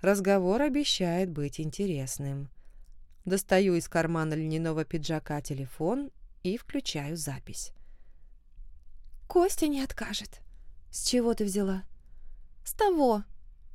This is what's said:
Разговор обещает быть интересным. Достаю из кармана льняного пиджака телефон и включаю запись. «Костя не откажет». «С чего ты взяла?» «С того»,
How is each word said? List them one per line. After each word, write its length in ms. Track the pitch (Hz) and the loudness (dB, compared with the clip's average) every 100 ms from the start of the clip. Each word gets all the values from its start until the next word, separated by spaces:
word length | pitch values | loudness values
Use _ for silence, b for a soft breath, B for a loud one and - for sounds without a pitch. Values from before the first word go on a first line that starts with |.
Разговор 640 | 180 202 190 196 180 220 | 4 4 6 6 6 4
обещает 680 | 294 269 285 - 180 170 190 | 4 2 2 2 2 2 0
быть 300 | 151 143 - | -2 -4 -4
интересным. 880 | 156 - 196 147 131 - 139 139 139 - - - - - - - - | -6 -2 -2 0 -4 -6 -6 -6 -8 -12 -18 -18 -18 -18 -18 -12 -2
Достаю 480 | 190 - 185 196 | 0 4 6 6
из 120 | 175 - | 4 2
кармана 460 | 170 160 165 156 | 0 2 2 0
льняного 540 | 156 156 160 165 156 156 | 0 0 0 0 0 -2
пиджака 560 | 160 151 156 - 147 | -2 -2 -2 -2 -4
телефон 680 | - 135 135 - 160 254 277 - - - | -4 -6 -6 -2 0 0 -2 -10 -20 -6
и 140 | 180 220 | -4 -4
включаю 600 | - 285 - 156 143 165 | -4 -6 -4 -4 -4 -4
запись. 560 | 147 131 - 107 - - - - - - - - - - - - - - - - - | -6 -8 -8 -10 -10 -12 -14 -16 -18 -18 -18 -20 -20 -16 -14 -14 -16 -16 -14 -14 2
«Костя 400 | 359 359 - 311 | 6 6 4 2
не 140 | 277 | 2
откажет». 580 | 269 - 196 208 208 - - - - - - | -2 -4 -4 -6 -8 -12 -16 -16 -14 -16 -12
«С 140 | - | -6
чего 300 | - 247 233 | 2 4 4
ты 100 | 226 | 2
взяла?» 380 | 202 190 196 190 185 - - - - - - - | 2 2 0 0 -4 -14 -16 -14 -12 -12 -14 -12
«С 80 | - | -8
того», 520 | - 415 339 262 208 - - - - - | 2 4 6 6 6 0 -12 -16 -18 -14